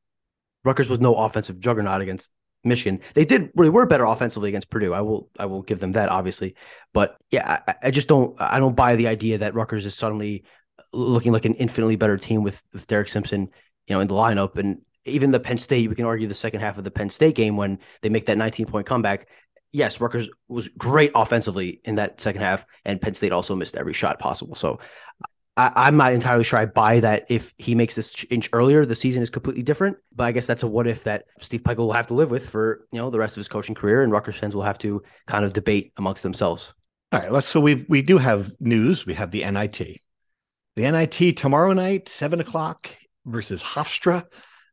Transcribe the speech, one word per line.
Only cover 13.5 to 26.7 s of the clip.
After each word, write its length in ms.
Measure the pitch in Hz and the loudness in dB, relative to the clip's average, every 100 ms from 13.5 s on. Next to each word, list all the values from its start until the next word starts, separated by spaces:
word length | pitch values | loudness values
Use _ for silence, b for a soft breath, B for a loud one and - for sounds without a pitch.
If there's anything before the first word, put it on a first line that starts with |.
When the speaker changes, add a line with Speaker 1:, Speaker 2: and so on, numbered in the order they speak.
| b b _ - | b b _ -4
Speaker 1:
you 80 | |
know, 60 | 98 | -2
in 80 | 98 | 0
the 60 | |
lineup. 420 | 98 113 101 98 - | 2 2 0 -2 -4
And 240 | 101 - _ _ | -6 -6 _ _
even 260 | - 139 139 | -6 0 2
the 80 | 123 | 2
Penn 200 | 127 120 | 0 -4
State, 300 | - 123 110 | 0 0 0
we 60 | |
can 120 | 107 117 | -2 -2
argue 200 | 113 110 | -2 -6
the 80 | |
second 260 | 98 113 101 | -6 -6 -6
half 180 | 104 95 | -6 -8
of 60 | |
the 60 | 95 | -8
Penn 200 | - 101 | -6 -6
State 260 | - 156 127 | 2 2 4
game 200 | 110 104 | 0 0
when 220 | 101 98 b b | -4 -6 b b
they 60 | 107 | -2
make 180 | 110 117 | -2 0
that 120 | 104 | -2
nineteen 280 | 110 - 110 | -2 -4 -4
point 200 | 107 98 | -4 -2
comeback. 420 | 123 104 101 - b b _ _ | 0 0 -2 -8 b b _ _
Yes, 300 | 143 113 - | -2 -2 -2
Rutgers 280 | 120 123 107 - - | -4 -4 -6 -12 -12
was 200 | 120 101 | -10 -10
great 440 | - 120 151 147 | -6 0 4 4
offensively 680 | 110 110 117 107 95 90 - | 2 2 0 0 -4 -6 -8
in 100 | - 104 | -6 -4
that 240 | 101 - | -4 -4
second 220 | 107 98 | -6 -2
half, 240 | 95 95 - b | -2 -2 -6 b
and 160 | 101 98 | -8 -6
Penn 140 | 104 | -6
State 180 | 98 98 | -2 -2
also 220 | 90 90 | 0 -2
missed 220 | 95 82 - | -6 -6 -8
every 160 | 85 | -8
shot 260 | - - - | -4 -4 -4
possible. 360 | - - 80 | -6 -6 -10
So 260 | 78 78 - B B B B - _ _ - | -6 -6 -6 B B B B -20 _ _ 2
I, 140 | 127 | 2
I'm 240 | 120 135 147 | 4 4 6
not 160 | 131 | 4
entirely 300 | 123 123 120 | 2 2 2
sure 140 | 113 117 | 2 2
I 60 | |
buy 360 | 110 | 2